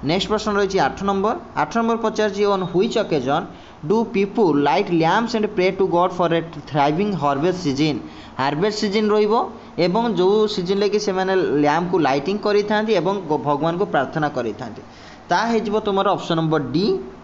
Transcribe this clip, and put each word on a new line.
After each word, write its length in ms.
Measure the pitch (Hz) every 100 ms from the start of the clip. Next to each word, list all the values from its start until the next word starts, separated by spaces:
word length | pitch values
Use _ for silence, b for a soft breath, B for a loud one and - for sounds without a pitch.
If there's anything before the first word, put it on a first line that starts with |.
Next 240 | 135 180 -
ପ୍ରଶ୍ନ 240 | 208 214
ରହିଛି 260 | 202 196 190
ଆଠ 240 | 139 -
number। 340 | 196 196 202 - - 131
ଆଠ 220 | 151 233
number 180 | 226 226
ପଚାରୁଛି, 460 | 220 - 214 196
on 160 | 202 196
which 340 | 180 170 226 233
occasion 460 | 196 156 123 147 196 B B B 147
do 60 | 214
people 440 | 226 190 196 240 190 143
light 320 | 143 165 -
lamps 420 | 170 160 196 233
and 100 | 226
pray 260 | 208 196 185
to 160 | 190 190
God 240 | 170 180
for 180 | 180 175
a 140 | 165 165 - -
thriving 460 | 147 143 156 208
harvest 460 | 180 143 139 170 180 147
season? 300 | 135 156 127 B B B -
Harvest 400 | 135 147 208 208
season 320 | 214 202 214
ରହିବ 240 | 214 208 226 311 B B -
ଏବଂ 360 | 180 196 240
ଯେଉଁ 320 | 180 185 208 214
ସିଜନ୍ରେ 420 | 208 175 196 202
କି 100 | 202
ସେମାନେ 360 | 208 185 185
ଲ୍ୟାମ୍ପକୁ 640 | 190 143 139 147 156 175 180
ଲାଇଟିଂ 400 | 143 143 143 208
କରିଥାନ୍ତି 540 | 208 208 208 214 220
ଏବଂ 220 | 208 165 196 165
ଗ-, 140 | 151
ଭଗବାନଙ୍କୁ 420 | 147 143 160 170
ପ୍ରାର୍ଥନା 440 | 196 156 127 160 147
କରିଥାନ୍ତି। 540 | 131 117 101 120 101 - B B B -
ତାହା 180 | 175 226
ହେଇଯିବ 260 | 226 208 208
ତୁମର 300 | 202 196 196
option 280 | 160 - 165
number 260 | 160 156 131
ଡି 260 | 135 208 381 - -